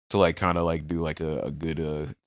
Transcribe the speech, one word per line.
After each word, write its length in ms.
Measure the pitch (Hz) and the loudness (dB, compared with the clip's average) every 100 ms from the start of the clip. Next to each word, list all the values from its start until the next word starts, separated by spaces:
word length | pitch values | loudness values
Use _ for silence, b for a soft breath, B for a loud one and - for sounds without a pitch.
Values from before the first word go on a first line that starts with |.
| - | -2
to, 60 | 101 | 4
like, 160 | 87 82 | 4 4
kinda, 260 | 92 87 | 2 2
like, 240 | 85 82 76 | 2 0 -2
do, 120 | 82 | -2
like, 200 | 80 76 | -2 -2
a, 200 | 80 76 | -2 -2
a 100 | - | -4
good, 280 | 73 80 78 | -4 -4 -2
uh, 340 | 78 76 76 - | -4 -4 -6 -8